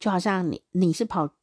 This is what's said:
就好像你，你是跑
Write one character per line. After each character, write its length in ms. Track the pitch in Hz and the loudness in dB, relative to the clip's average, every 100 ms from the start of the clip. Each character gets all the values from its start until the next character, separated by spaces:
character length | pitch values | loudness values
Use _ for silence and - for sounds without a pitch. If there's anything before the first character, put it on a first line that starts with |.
就 100 | 214 | -2
好 80 | 180 | 0
像 320 | 202 190 175 | 0 0 -2
你， 120 | - _ | -6 _
你 200 | 180 175 | 2 2
是 120 | 160 | 2
跑 240 | 226 185 147 _ | -2 -2 -4 _